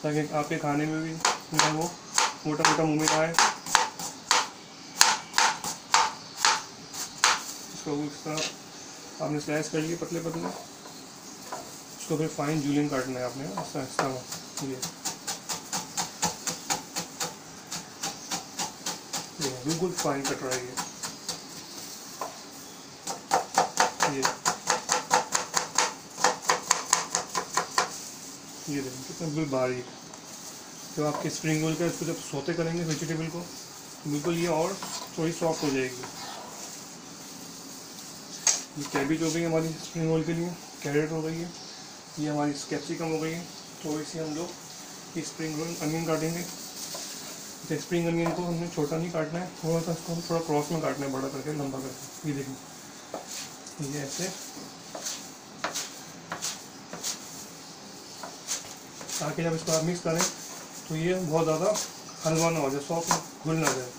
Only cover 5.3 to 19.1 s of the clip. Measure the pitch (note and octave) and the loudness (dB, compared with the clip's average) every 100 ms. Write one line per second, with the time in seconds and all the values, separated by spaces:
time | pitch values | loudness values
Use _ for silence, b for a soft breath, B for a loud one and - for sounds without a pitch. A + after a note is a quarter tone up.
5.3 | - - - - - - - - - - | 4 4 4 -4 -6 2 4 4 2 -10
6.3 | - - - - - - - - - - | 2 4 4 0 -12 -10 -8 -8 4 6
7.3 | - - - - - - D3 D3 - D#3+ | 6 0 -8 -10 -8 -2 -2 -2 -4 -4
8.3 | D3+ - - - - - - - - D#3+ | 0 -2 -4 -12 -12 -12 -12 -12 -4 0
9.3 | D3+ D3 D3+ D#3 E3 D#3 E3+ D#3+ E3+ E3 | 0 0 0 2 0 0 -2 -2 -2 -2
10.3 | D#3+ F3+ F#3+ - - - - - - - | -2 -4 -4 -10 -12 -12 -12 -14 -14 -14
11.3 | - - - - - - - - D#3 D#3 | -12 -8 -8 -8 -12 -12 -10 -2 2 2
12.3 | - C#3+ D#3 C#3+ C#3+ D3 C3+ B2+ B2+ B2 | 0 2 2 4 4 4 2 0 0 -2
13.3 | B2+ D3+ F#3+ D#3+ D3+ C3 - C#3 B2+ - | -2 -4 -4 -4 -4 -2 0 2 0 -6
14.3 | - - - C#3 B2+ - - - - - | -8 -8 -6 -4 -4 -4 -6 -6 -6 -6
15.3 | - - - - - - - - - - | -8 -4 -6 -4 -6 -4 -4 -4 0 -2
16.3 | - - - - - - - - - - | 0 -4 -6 -2 -2 -2 -6 -6 -4 -6
17.3 | - - - - - - - - - - | -6 -12 -14 -8 -8 -8 -6 -6 -6 -4
18.3 | - - - - - - - - | -4 -4 -6 -6 -4 -4 -4 -4